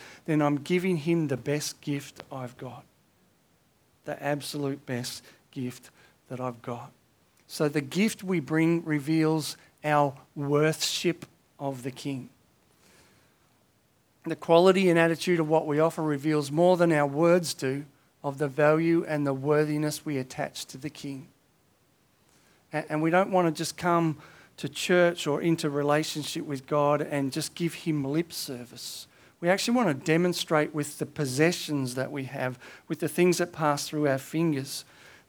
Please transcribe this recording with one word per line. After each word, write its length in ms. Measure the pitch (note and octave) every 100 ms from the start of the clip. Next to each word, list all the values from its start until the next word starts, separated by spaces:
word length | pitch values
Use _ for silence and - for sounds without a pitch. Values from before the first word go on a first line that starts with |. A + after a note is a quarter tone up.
| - -
then 160 | - D3+
I'm 140 | D3 C#3+
giving 420 | D3 F3+ F#3 E3+
him 300 | D3+ E3+ D3+
the 80 | C3
best 440 | C#3+ D3 - -
gift 420 | - C#3+ - - -
I've 260 | C3+ B2 -
got, 280 | C3 A#2 - _ _ _ _ _ _ _ _ _ _ _
the 180 | - -
absolute 640 | C#3+ D3 - D3+ C#3 C#3 -
best 360 | B2 B2+ - - - _
gift 400 | C#3 B2 B2+ - _ _ _ -
that 120 | B2+
I've 220 | B2+ A#2
got. 300 | C3 A#2+ C3 - _ _ _ _ -
So 220 | - D3+
the 120 | D3+
gift 440 | C3 D#3+ G#3+ -
we 160 | F#3+ F3+
bring 440 | C3+ D#3 E3 E3+
reveals 720 | E3 D3+ C#3 D#3+ D#3 D#3 D3 - - _
our 300 | D3+ D3 C#3+ C3+ -
worthship 920 | - C#3+ D3 D#3 D#3 - - F3 E3 - _ _ -
of 240 | C#3 C3+
the 80 | B2+
King. 360 | C3 C#3+ C3+ A#2+ _ _ _ _ _ _ _ _ _ _ _ _ _ _ _ _ _ _ _
The 100 | E3
quality 560 | D#3+ - E3+ F#3 F#3 F#3
and 80 | E3
attitude 400 | E3 D#3+ - E3+
of 100 | D#3
what 180 | D#3+ D#3
we 120 | D3
offer 240 | D#3+ E3
reveals 480 | D#3 C#3+ D3+ D3+ C#3
more 260 | D3 F3 F3+
than 160 | E3+
our 140 | D3+ C#3+
words 480 | C#3 E3+ F3+ D#3
do 320 | - C3+ C#3 D3 _ _ _
of 140 | D3 C3+
the 100 | D3
value 560 | C3 D3 D#3 E3 E3 -
and 180 | D3+
the 80 | C#3+
worthiness 720 | C3+ C#3 D3+ D3+ D3+ D3+ D3+
we 140 | D#3 C#3
attach 480 | C3 - C#3+ - -
to 100 | C3
the 140 | C#3+
King. 380 | - C#3+ C3+ D#3+ _ _ _ _ _ _ _ _ _ _ _ _ _ _
A-, 120 | D3+ D3+
and 100 | D3+
we 100 | D#3+
don't 200 | F3 G3
want 160 | F#3 E3+
to 100 | D3+
just 200 | D#3+ -
come 440 | F3 E3+ E3 C#3+ - - - -
to 120 | C#3+
church 600 | - - F3+ F3 E3+ D#3
or 120 | C#3+
into 300 | E3+ D#3+ D#3
relationship 760 | C#3+ C#3+ D3+ D#3 D#3 C#3+ D#3+
with 220 | - C3+ -
God 340 | D3 C#3+ D3
and 300 | C#3+ D3 C3+
just 240 | D#3+ D3
give 200 | - E3+
him 280 | - E3+ D3+
lip 300 | C3+ D3+ E3
service. 720 | - - B2 A#2+ A#2+ - - - _ - _
We 100 | E3+
actually 280 | G3 - A#3+
want 120 | G#3
to 160 | C3
demonstrate 680 | D#3+ D#3+ F3+ E3+ - D#3 D3+
with 240 | D3+ C#3+ -
the 80 | C3+
possessions 880 | - C#3 B2+ D#3+ E3+ - D3 C3
that 160 | B2+ C3
we 140 | D3
have, 340 | B2+ C#3 B2+ B2+ - - -
with 100 | D#3+
the 100 | D#3
things 300 | - F3+ F3
that 140 | E3+
pass 340 | - D#3 C#3+ -
through 220 | D3+ D3
our 100 | C3+
fingers, 640 | - D#3 E3+ C#3 C3+ - - - - -